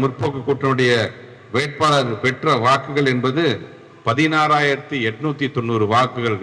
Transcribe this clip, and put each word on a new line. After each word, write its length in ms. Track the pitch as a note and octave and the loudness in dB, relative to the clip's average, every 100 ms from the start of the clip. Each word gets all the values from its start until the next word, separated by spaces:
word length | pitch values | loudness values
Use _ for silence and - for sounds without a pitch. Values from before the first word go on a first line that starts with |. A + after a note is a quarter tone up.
முற்போக்கு 400 | C3+ B2+ D3+ C#3 | 0 -2 -4 -4
கூட்டணியுடைய 500 | B2 C3+ C#3 B2+ B2 A#2 G2 - - - - | -4 -2 0 2 2 2 0 -6 -18 -20 -6
வேட்பாளர் 600 | A#2 D3 C#3+ D#3 C#3+ A#2+ G#2+ | -4 -4 0 2 2 0 -2
பெற்ற 300 | B2+ B2+ D#3+ B2+ A#2 | -2 -2 0 2 2
வாக்குகள் 440 | C3+ - C#3+ C#3 | 2 0 0 0
என்பது 300 | B2 B2+ C#3 E3 G2 - - - - - | 2 0 0 0 -2 -6 -18 -20 -8 -2
பதினாறாயிரத்தி 960 | A#2+ D#3 D#3 D3+ D3 C#3+ C3+ C#3 C#3+ A2+ | 0 2 2 2 4 2 0 -4 -4 -2
எட்நூத்தி 380 | A2+ D3+ C#3+ C3 | -2 -4 -4 -4
தொண்ணூறு 380 | C3 A#2 A2+ G2+ | -2 -2 0 2
வாக்குகள். 440 | A#2 B2+ B2 A#2 G2+ | 2 2 0 -2 -2